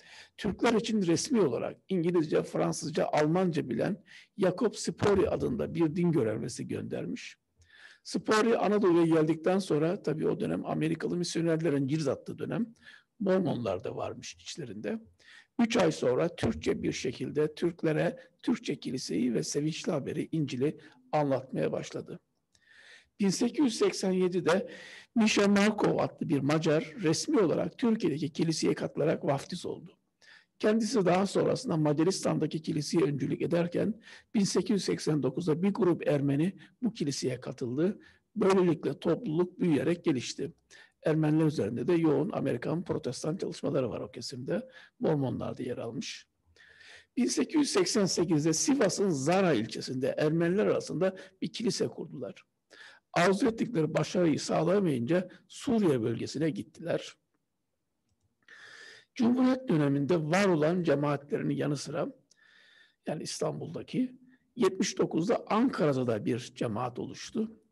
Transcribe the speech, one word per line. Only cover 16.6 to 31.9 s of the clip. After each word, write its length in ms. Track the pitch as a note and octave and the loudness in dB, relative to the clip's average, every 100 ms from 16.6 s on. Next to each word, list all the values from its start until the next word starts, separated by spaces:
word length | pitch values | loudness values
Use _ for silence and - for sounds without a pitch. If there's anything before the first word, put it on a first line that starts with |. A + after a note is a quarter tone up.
| - - | -2 -2
bir 100 | - | -2
şekilde 600 | - - A#2+ C3+ D3 D3+ | -4 -6 -6 -4 -2 -2
Türklere 640 | - F3 F3 D#3+ D#3 E3 E3 - _ | 0 -4 -2 0 0 0 -4 -12 _
Türkçe 380 | - A#3+ - D#3 | -4 -2 -4 -6
kiliseyi 540 | D3 C3 - F3+ B3 | -6 -8 -4 -2 0
ve 80 | G3+ | 0
sevinçli 500 | D#3 D3+ D3+ - - | -2 -2 -4 -4 -4
haberi, 360 | D#3 - C#3+ D3 | -4 -4 -6 -4
İncil'i 460 | D#3+ C3+ B2+ C#3+ D3+ - - _ | -2 -2 -2 -2 -4 -12 -20 _
anlatmaya 600 | D#3 D3 B2+ - - D3+ | -2 0 -2 -4 -4 -2
başladı. 480 | - D3 - - E3+ - _ _ _ _ - - - _ _ | -4 -6 -10 -10 -14 -16 _ _ _ _ -20 -20 -20 _ _
Bin 80 | G3 | 0
sekiz 360 | E3+ A#3+ C#4 | 2 -2 2
yüz 140 | C#4 - | 0 2
seksen 340 | G3+ - F#3+ | 0 0 0
yedide 560 | F#3 F#3 F3+ D#3 F#3 - - - - - | 2 2 0 2 0 0 -10 -18 -20 -4
Misha 340 | A#3 A3 - G3+ | 2 4 6 4
Markov 500 | G3+ G#3 G#3+ E3 D#3+ | 6 4 4 0 2
adlı 300 | C#3 - D#3 | -2 -4 -2
bir 120 | C#3+ | 0
Macar 540 | C3+ D#3+ D#3+ D3+ - - | 2 2 2 2 0 -2
resmi 380 | E3 D#3+ - C#4+ | 0 0 2 2
olarak 380 | E3+ - F3 - | 4 2 -2 0
Türkiye'deki 540 | A#3 A3 F3 D3+ D#3 | 0 2 0 -2 -4
kiliseye 420 | - E3 D#3 - | -2 -2 0 0
katılarak 500 | D#3 - - D#3+ - | 0 -4 -2 0 0
vaftiz 420 | - C#3 - F3+ - | 0 -2 -4 -10 -8
oldu. 320 | - E3 - _ _ - - _ _ | -10 -12 -20 _ _ -20 -20 _ _
Kendisi 460 | G#3+ A3+ G#3+ B3+ F3 | 2 2 2 2 4
daha 200 | F3+ G3 | 4 2
sonrasında 500 | F3+ D#3 - - D#3+ | 0 0 0 0 0
Macaristan'daki 880 | D3+ | 2